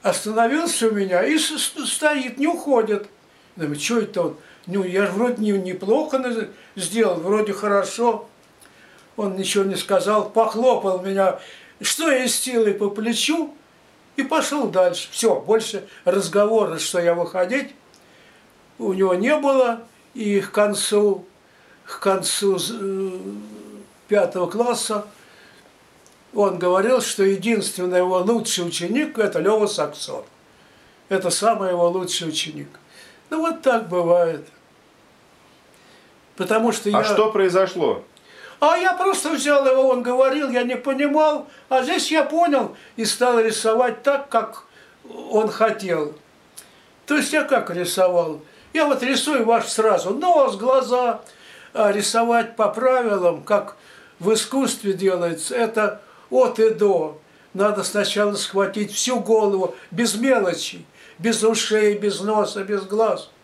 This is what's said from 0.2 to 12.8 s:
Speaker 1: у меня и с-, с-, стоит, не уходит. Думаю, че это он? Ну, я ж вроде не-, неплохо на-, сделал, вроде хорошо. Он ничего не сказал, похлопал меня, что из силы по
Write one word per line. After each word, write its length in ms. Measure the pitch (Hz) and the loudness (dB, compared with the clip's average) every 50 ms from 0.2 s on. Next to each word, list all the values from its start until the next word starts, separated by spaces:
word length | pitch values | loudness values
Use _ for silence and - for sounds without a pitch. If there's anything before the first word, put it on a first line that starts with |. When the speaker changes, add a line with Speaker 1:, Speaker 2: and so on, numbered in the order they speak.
| - 214 220 220 233 233 277 311 339 339 - - 233 226 | -4 -4 0 0 2 2 2 0 -2 -2 -4 0 0 0
Speaker 1:
у 40 | |
меня 320 | 214 202 196 190 180 175 196 | 0 0 -2 0 0 0 2
и 140 | 262 311 311 | 2 2 0
с-, 200 | 311 - 311 277 | 0 -2 -4 -4
с-, 280 | - - - - 262 | -6 -6 -6 -6 -6
стоит, 520 | - - - 311 302 302 285 254 254 - 262 | -6 -6 0 0 0 0 0 -4 -6 -4 -2
не 80 | 277 | -2
уходит. 640 | 330 339 330 - 285 269 233 220 208 208 196 - - - _ _ _ _ _ _ _ _ | -2 -2 -2 -2 0 2 2 2 0 -2 -4 -4 -12 -20 _ _ _ _ _ _ _ _
Думаю, 200 | - 160 147 147 | -8 -6 -6 -6
че 240 | 147 - - 233 233 | -6 -4 -2 -2 -2
это 220 | 202 - - 185 | -2 -2 -4 -4
он? 140 | 170 - - - - - - - _ | -4 -4 -6 -10 -20 -20 -20 -20 _
Ну, 180 | 175 180 202 185 | -6 -4 -4 -4
я 220 | 180 180 190 202 | -2 0 0 0
ж 40 | 180 | 0
вроде 320 | 180 202 233 247 240 - | 0 -2 -2 -2 -2 -2
не-, 100 | 214 208 | -2 0
неплохо 680 | 202 196 180 185 185 185 196 190 226 294 311 302 - 262 | 0 -2 -2 -4 -8 -6 -2 0 0 0 0 -2 -4 -4
на-, 300 | 254 247 233 226 - - - - - - _ | -4 -4 -6 -6 -8 -8 -12 -20 -20 -20 _
сделал, 400 | 202 175 165 196 233 220 190 180 | -10 -10 -6 0 0 2 2 0
вроде 360 | 165 160 185 208 214 208 202 | -2 -2 -2 0 0 0 -2
хорошо. 760 | 196 - 208 208 202 202 185 - - - 240 240 226 214 - - _ _ _ _ _ _ - - _ - - - - - - _ _ | -4 -4 -2 0 0 0 0 -2 -4 -2 0 0 0 -2 -8 -16 _ _ _ _ _ _ -20 -20 _ -20 -20 -20 -20 -20 -20 _ _
Он 200 | - 208 196 185 | -6 -6 -4 -4
ничего 280 | 190 190 190 - 202 196 | -4 -4 0 0 0 0
не 120 | 196 190 | 0 -2
сказал, 540 | - - - 202 185 180 202 214 214 - - | -4 -2 0 0 0 2 2 0 0 0 0
похлопал 720 | - 220 226 220 - 214 240 254 240 - - 196 185 185 | 2 2 2 2 0 2 2 2 2 2 0 -2 -2 -2
меня, 360 | 185 196 196 196 190 185 - - - - - - - - - _ | -2 -2 0 2 2 2 0 -2 -10 -20 -20 -20 -20 -20 -18 _
что 300 | 202 - - - 330 320 | -4 -4 -4 0 0 2
из 240 | 277 254 262 233 - | 2 2 2 0 -2
силы 380 | - - 262 247 233 220 208 | -2 -4 -2 0 2 2 2
по 180 | 196 202 | 2 0